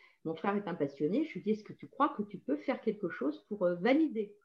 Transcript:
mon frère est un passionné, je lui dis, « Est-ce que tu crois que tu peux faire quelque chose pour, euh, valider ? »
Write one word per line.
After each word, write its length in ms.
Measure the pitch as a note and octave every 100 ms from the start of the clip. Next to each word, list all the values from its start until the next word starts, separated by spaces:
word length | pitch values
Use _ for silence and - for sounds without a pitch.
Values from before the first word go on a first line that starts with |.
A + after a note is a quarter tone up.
| - _
mon 100 | D#3+
frère 220 | D#3+ G3+ G3+
est 120 | G3+
un 60 |
passionné, 500 | F3 C#3+ - D3+ G#3+
je 100 | D#4
lui 80 | F#3
dis, « 80 | G3+
Est-ce 120 | G#3+
que 80 | -
tu 160 | - C#3+
crois 220 | - D4
que 120 | -
tu 160 | G#3 F3+
peux 180 | - D4
faire 240 | - B3+
quelque 300 | - G#3 E3+
chose 340 | - C4 D4+ -
pour, 160 | G#3
euh, 100 | F3+
valider ? » 600 | F3 G3 C#4 D#4+ A3 G3+ -